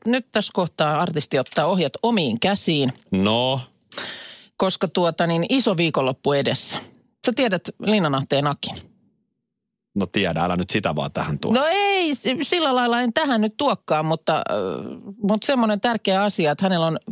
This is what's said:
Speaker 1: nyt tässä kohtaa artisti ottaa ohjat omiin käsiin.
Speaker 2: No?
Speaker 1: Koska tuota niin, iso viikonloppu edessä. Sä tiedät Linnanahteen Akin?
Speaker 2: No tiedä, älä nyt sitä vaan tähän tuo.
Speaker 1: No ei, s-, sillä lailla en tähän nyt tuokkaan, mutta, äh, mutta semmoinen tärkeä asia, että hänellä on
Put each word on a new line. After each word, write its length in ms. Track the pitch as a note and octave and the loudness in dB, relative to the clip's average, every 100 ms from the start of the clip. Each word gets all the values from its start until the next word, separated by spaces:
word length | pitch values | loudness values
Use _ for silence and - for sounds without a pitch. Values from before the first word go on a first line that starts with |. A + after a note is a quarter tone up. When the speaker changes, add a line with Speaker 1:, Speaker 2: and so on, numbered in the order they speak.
| A3 | 0
Speaker 1:
nyt 200 | B3+ - | -2 0
tässä 180 | A3 - | -4 -2
kohtaa 460 | - E3+ - D3+ D3+ | -2 -4 0 0 2
artisti 380 | E3+ D3+ - C#3 | 0 -2 -2 -2
ottaa 280 | B2+ - D3+ | 0 0 0
ohjat 260 | F#3+ C#3+ - | 2 -2 0
omiin 380 | A3+ A3+ C#3+ A2 | 0 2 0 0
käsiin. 520 | F#3 G3 - D3+ C3 - - | 0 0 0 0 0 -2 -4
Speaker 2:
No? 500 | F#2+ G2 A#2 B2+ C3+ B2 _ _ - - - - - - - | 0 2 2 0 -2 -6 _ _ -12 -12 -12 -18 -20 -16 -2
Speaker 1:
Koska 320 | F#3+ - E3+ | -2 0 -2
tuota 380 | - F3 D#3+ E3+ | 2 0 2 0
niin, 200 | E3 E3+ | 2 2
iso 280 | C4 A#3 F3 | 2 2 2
viikonloppu 560 | E3+ C#3 C3+ B2 - | 2 2 0 0 0
edessä. 460 | C#3+ B2 C3 - - - - _ _ - | 2 2 -2 -4 -8 -12 -20 _ _ -2
Sä 60 | |
tiedät 360 | A#3 B3 F#3 - - | 2 2 0 -4 -6
Linnanahteen 680 | - G#3+ D#3+ C3+ C3+ C#3 C#3+ | 0 2 2 0 0 0 0
Akin? 300 | C#3 - - - _ _ _ _ _ _ _ _ _ _ G2 | -2 -8 -10 -16 _ _ _ _ _ _ _ _ _ _ -6
Speaker 2:
No 100 | F#2 | -2
tiedä, 340 | G#2+ F#2 E2 | 0 0 0
älä 160 | F2 F2+ | 0 0
nyt 140 | F2+ | 0
sitä 240 | A2 F2 D2+ | -2 -2 -2
vaan 160 | D2 | -4
tähän 260 | - C#2+ D2 | -4 -4 -4
tuo. 140 | - | 0
Speaker 1:
No 120 | A#3 D4+ | 2 2
ei, 440 | G4 G4+ G4 E4 | 2 2 0 0
s-, 80 | C4+ - B3 | -2 -2 -2
sillä 320 | C4+ F4+ D#4 | -2 0 2
lailla 260 | B3+ A#3+ A#3 | 2 2 2
en 120 | B3 | 0
tähän 280 | C4+ D4+ A#3 | 0 2 2
nyt 140 | G#3+ - | 0 0
tuokkaan, 480 | C#4+ G3 - D#3 D#3+ | 0 0 0 0 0
mutta, 300 | D#3+ - D#3 | -2 0 0
äh, 80 | - G#2 F#2+ C2+ - - - G3+ | 0 -2 -2 -4 -8 -12 -14 -4
mutta 240 | G3+ G#3+ - | 0 0 0
semmoinen 340 | C4 A3+ G#3 | 2 2 2
tärkeä 420 | A#3+ A3 - F#3+ | 0 -2 0 0
asia, 280 | G#3 - D3+ | 0 0 0
että 140 | D3+ | 2
hänellä 220 | F#3+ F3+ E3 | 2 2 0
on 120 | D#3+ - | -2 -2